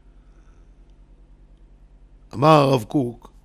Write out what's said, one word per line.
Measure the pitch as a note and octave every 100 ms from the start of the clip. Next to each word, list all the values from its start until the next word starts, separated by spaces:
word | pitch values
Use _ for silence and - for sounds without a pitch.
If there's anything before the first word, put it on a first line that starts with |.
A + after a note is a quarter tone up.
| - - - - - - - - - - - - - - - - - - - - - - -
אמר | G#2 D3+
הרב | D#3 C#3 C3+
קוק, | G#2+ D3+ A#2+ A2+ - -